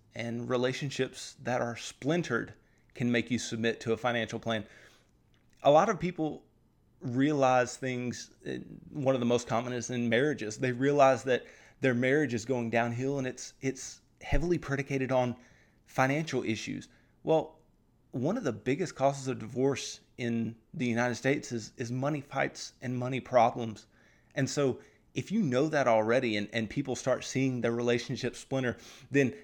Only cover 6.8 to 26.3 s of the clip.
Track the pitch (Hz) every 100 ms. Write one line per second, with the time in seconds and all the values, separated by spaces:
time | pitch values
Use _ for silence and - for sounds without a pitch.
6.8 | _ _ 135 123 143 143 131 127 123 -
7.8 | 131 123 123 117 - _ - - - -
8.8 | - 151 131 131 120 120 - 117 127 123
9.8 | 110 123 117 113 151 139 107 107 127 123
10.8 | 139 143 131 120 127 123 - - - -
11.8 | 131 120 127 147 135 117 113 127 113 113
12.8 | 117 117 135 143 127 123 - - 135 135
13.8 | - - _ _ - 143 170 170 - 139
14.8 | 139 139 127 127 123 117 - _ _ _
15.8 | _ - 131 147 160 127 104 107 - 98
16.8 | - _ _ _ 151 160 151 - _ _
17.8 | _ _ _ 131 139 247 156 101 123 147
18.8 | 175 - 135 139 131 113 110 120 135 123
19.8 | - - _ - 120 117 113 117 _ -
20.8 | 123 113 123 113 135 147 - 117 - -
21.8 | 117 127 139 151 139 135 135 - - -
22.8 | 127 127 127 131 - 127 117 - 113 101
23.8 | - _ _ _ _ 143 135 147 135 120
24.8 | - _ _ 143 131 220 156 123 156 151
25.8 | 123 110 110 120 123